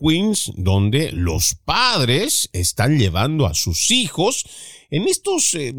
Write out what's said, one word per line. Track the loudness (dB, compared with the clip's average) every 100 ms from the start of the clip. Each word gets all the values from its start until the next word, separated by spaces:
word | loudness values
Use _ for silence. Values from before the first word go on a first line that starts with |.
queens, | 0 2 0 -2 -4 -2
donde | 2 2 2 0 0
los | -2 -2 0 -2 -2 -4
padres | 0 2 2 2 2 0 -2 -2
están | -2 -2 0 2 4
llevando | 2 2 0 2
a | 0
sus | 0 -2 -2 0
hijos | 0 0 0 0 -2 -8 -16 -20 -20 _
en | -2 0
estos, | -2 -2 0 0
eh, | -2 -6